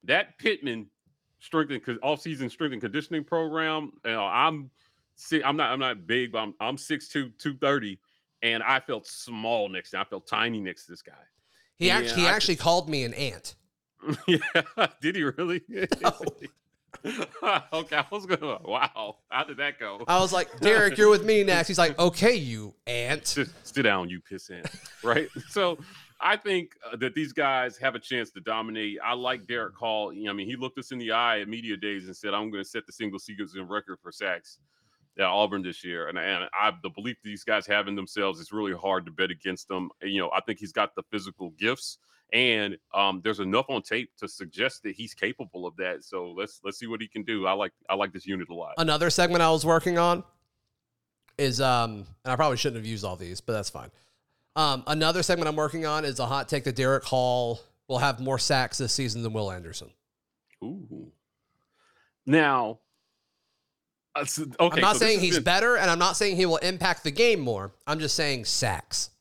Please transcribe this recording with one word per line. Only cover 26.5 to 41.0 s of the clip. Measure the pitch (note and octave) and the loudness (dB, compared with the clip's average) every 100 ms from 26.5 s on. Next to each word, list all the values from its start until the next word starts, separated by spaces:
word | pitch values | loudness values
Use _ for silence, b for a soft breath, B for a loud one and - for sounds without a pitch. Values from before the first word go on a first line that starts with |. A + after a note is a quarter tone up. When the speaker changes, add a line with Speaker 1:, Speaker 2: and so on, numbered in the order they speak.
| F#3+ E3+ _ A2+ | -2 -2 _ -14
Speaker 1:
uh, | A#2 | -4
that | B2+ D3+ | -4 -2
these | D3+ | -6
guys | B2+ C#3 C3+ B2+ - | 0 2 2 -2 -2
have | C3+ A#2+ | -2 -2
a | |
chance | - B2+ A2 | -6 -4 -4
to | G2 | -8
dominate. | F2 A2 A2 A2 G#2+ G2+ | -4 -4 -4 -4 -6 -4
I | A2 | -4
like | B2 B2 B2+ F#2+ | -2 -2 -4 -4
Derek | A#2+ G#2+ F#2 | -6 -6 -6
Hall. | A#2+ A2 G#2 | -4 -2 -4
You | F#2+ G#2+ | -6 -6
know, | |
I | |
mean, | G2+ G2 | -6 -6
he | B2 | -6
looked | C3 C3 | -8 -8
us | B2+ | -10
in | B2+ | -8
the | A#2 | -2
eye | A2 A#2+ A2 | 2 2 0
at | G2+ | -2
media | A2+ A#2 G2+ | -8 -8 -6
days | G#2 G2+ F#2 | -4 -6 -8
and | F2+ | -10
said, | G#2 | -4
"I'm | G2+ G#2+ | -2 -4
gonna | G#2 G2 | -6 -8
set | A#2 - | -8 -10
the | |
single | - A2 F#2+ | -8 -8 -8
season | - G2+ G2 F2+ F#2 | -14 -10 -10 -10 -6
record | G#2 G#2 F#2 | -8 -8 -14
for | F2+ | -14
sacks | - G2+ F2 - - _ _ _ _ _ - | -6 -4 -4 -8 -20 _ _ _ _ _ -2
at | F#2+ | 0
Auburn | F#2+ G#2 G2 | 4 2 0
this | F#2 E2+ | -6 -8
year." | F2+ E2+ D#2+ | -8 -6 -6
And, | F2 | -4
and | E2+ F#2+ F#2 | -2 -2 -2
I, | - G#2+ F2+ | 0 0 0
the | F2+ | -8
belief | F2 A2 A#2+ | -8 -10 -10
these | G#2+ G#2 | -12 -12
guys | - G#2+ F#2+ | 0 0 2
have | G#2 G2 | 0 0
in | G2+ | -6
themselves, | F#2+ - G2 E2+ | -6 -2 -2 -2
it's | E2 | -8
really | G#2 G#2 | -4 -4
hard | F2 G2 F#2+ F2 | -2 0 0 -2
to | |
bet | D#2+ F#2+ | -2 -2
against | F2 F#2+ F#2 - | -2 -6 -6 -6
them. | F#2 F#2 - | -6 -6 -8
You | G2 G2 | -4 -2
know, | F2 F#2 | 0 0
I | |
think | - G#2+ | -2 -8
he's | G2 | -6
got | F#2+ G2+ | 0 0
the | - | -2